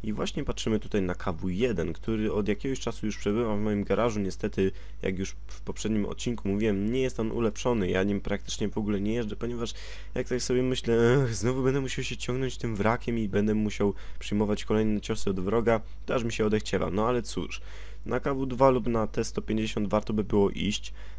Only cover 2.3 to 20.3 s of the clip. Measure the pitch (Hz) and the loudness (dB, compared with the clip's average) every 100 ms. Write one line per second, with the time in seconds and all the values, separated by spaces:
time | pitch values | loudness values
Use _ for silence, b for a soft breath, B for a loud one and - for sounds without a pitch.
2.3 | 101 101 104 139 131 - - 107 101 - | 0 0 -2 -2 -2 -4 -4 -4 -2 0
3.3 | 104 117 104 107 104 98 98 120 104 95 | 0 0 0 2 0 2 2 2 0 -2
4.3 | - 107 - 95 B B B 92 92 95 | -2 -4 2 0 B B B -2 -2 -4
5.3 | - - - - - 110 107 101 - - | -6 -8 -8 -6 -4 -2 0 0 -2 -4
6.3 | 113 101 101 110 98 101 127 131 - 110 | -2 0 2 2 2 0 0 0 0 -2
7.3 | 117 113 - 127 120 90 92 101 101 - | 0 0 0 0 2 2 2 2 2 0
8.3 | 101 - - 104 113 107 101 101 117 110 | -4 -4 -2 -2 -2 -2 0 0 0 -2
9.3 | 104 117 120 117 B B B B - - | -4 -4 -4 -6 B B B B -4 -2
10.3 | 127 - 123 127 127 - 117 117 131 131 | -2 2 2 2 0 2 6 8 6 4
11.3 | 107 107 131 127 135 131 135 127 120 - | 2 0 2 2 2 -2 -4 -4 -4 -2
12.3 | 127 131 - 120 107 104 120 - 117 107 | -2 -2 -2 -4 2 2 2 0 -2 0
13.3 | 101 107 107 107 - 104 98 B B - | 2 2 2 0 2 0 0 B B -2
14.3 | 104 104 104 - 110 110 104 - 107 - | 0 2 0 2 2 4 2 0 2 2
15.3 | 95 92 113 113 113 B B - 131 117 | 2 2 2 4 2 B B -2 0 0
16.3 | - 107 107 - 92 92 90 110 123 110 | 0 2 2 0 0 0 0 2 0 -2
17.3 | - 80 - B B B B - 120 143 | -4 -4 -6 B B B B -4 -2 -2
18.3 | 135 135 120 135 127 113 113 107 - 113 | -2 -2 6 6 6 2 0 0 -2 -2
19.3 | - - 107 107 - 101 107 - 107 101 | -4 -2 -2 0 -2 2 2 2 -2 2